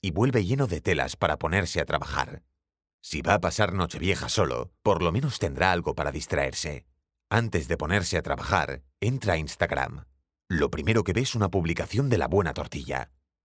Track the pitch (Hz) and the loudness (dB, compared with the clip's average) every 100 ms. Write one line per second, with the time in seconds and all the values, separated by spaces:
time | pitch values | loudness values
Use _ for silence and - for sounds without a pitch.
0 | 95 78 127 120 92 135 131 80 - 82 | -4 0 2 2 2 0 0 0 0 0
1 | 65 - 90 76 80 92 87 87 73 76 | 0 0 0 0 0 0 0 -2 -2 -2
2 | 69 71 67 - - _ _ _ _ _ | -2 -2 -4 -6 -18 _ _ _ _ _
3 | - 78 85 101 87 - 104 95 85 - | -8 -4 2 4 2 2 0 2 -2 0
4 | 85 90 - - 82 60 - - - 92 | 0 0 0 0 0 0 -6 -2 2 2
5 | 87 85 143 - 87 67 90 90 80 - | 2 2 -2 -2 -4 2 2 2 0 -2
6 | 73 76 - 73 67 - 78 73 - _ | -4 -4 -2 -2 0 -2 -6 -8 -12 _
7 | _ _ _ 107 117 90 80 82 78 101 | _ _ _ 0 2 -2 -2 -2 0 0
8 | 90 87 71 67 - 98 67 65 - _ | 0 0 -2 -4 0 0 0 -4 -12 _
9 | 104 131 104 82 78 - 82 71 67 67 | -2 -2 0 0 -2 -2 -2 0 -4 -6
10 | - _ _ _ _ 87 71 - 73 110 | -16 _ _ _ _ 0 0 0 0 2
11 | 101 90 131 117 101 95 82 82 76 104 | 2 0 0 0 2 2 0 0 -2 0
12 | 139 110 69 95 85 - - - 65 67 | 2 2 4 2 2 -2 -6 -8 -6 -6
13 | 60 _ _ _ | -6 _ _ _